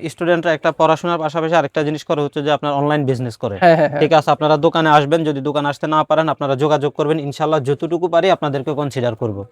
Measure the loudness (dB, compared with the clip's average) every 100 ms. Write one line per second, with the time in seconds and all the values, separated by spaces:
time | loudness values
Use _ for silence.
0 | -8 -4 0 0 0 0 -2 0 2 2
1 | 0 -4 -2 -4 0 0 0 -2 -2 -4
2 | -4 -2 -2 -4 -2 -2 -2 -2 0 0
3 | 0 -2 -4 -6 -8 2 4 4 2 0
4 | 2 4 2 0 2 2 2 2 4 4
5 | 4 0 0 -2 -4 -2 -2 -4 -2 0
6 | 2 0 0 -2 -2 0 0 0 0 -2
7 | -2 -2 -4 -4 -2 0 0 -4 -2 -4
8 | 0 2 2 2 0 -4 -4 -4 -4 -2
9 | -4 -2 -6 -6 -10